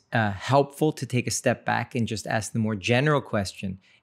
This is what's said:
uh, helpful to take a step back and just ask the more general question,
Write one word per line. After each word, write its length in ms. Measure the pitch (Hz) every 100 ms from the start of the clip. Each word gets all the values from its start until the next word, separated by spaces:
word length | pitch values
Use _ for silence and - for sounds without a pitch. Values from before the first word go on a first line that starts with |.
| _
uh, 200 | 117 107
helpful 600 | 95 - 139 143 - 156
to 140 | - -
take 200 | 123 113
a 60 |
step 340 | - 123 113 -
back 300 | 113 120 123
and 120 | 110
just 200 | 107 -
ask 240 | 113 -
the 80 | 117
more 160 | 107 104
general 460 | 92 123 151 143
question, 580 | - 110 92 - 98 92 _ _